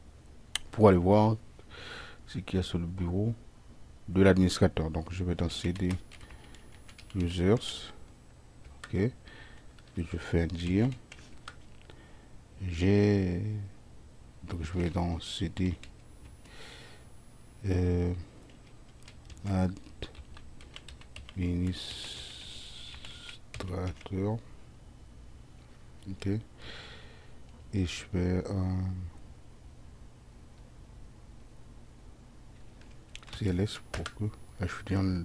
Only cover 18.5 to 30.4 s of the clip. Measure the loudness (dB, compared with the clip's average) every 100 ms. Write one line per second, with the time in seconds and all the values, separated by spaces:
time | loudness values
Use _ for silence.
18.5 | -20 -20 -18 -18 -18 -18 -16 -16 -8 2
19.5 | 4 4 2 -10 -12 -12 -12 -14 -14 -14
20.5 | -14 -14 -16 -14 -16 -16 -14 -8 -2 2
21.5 | 2 2 0 -6 -8 -8 -10 -10 -12 -12
22.5 | -12 -12 -12 -12 -12 -12 -12 -14 -14 -12
23.5 | -8 -4 -2 -2 -4 -4 0 2 0 -4
24.5 | -16 -16 -18 -18 -18 -18 -16 -16 -16 -16
25.5 | -18 -18 -18 -18 -14 -10 -4 0 0 -2
26.5 | -14 -12 -12 -12 -14 -16 -18 -16 -16 -16
27.5 | -18 -4 0 0 -2 -2 2 4 2 2
28.5 | 0 2 2 0 -2 -6 -10 -14 -16 -16
29.5 | -18 -18 -16 -16 -16 -18 -18 -20 -18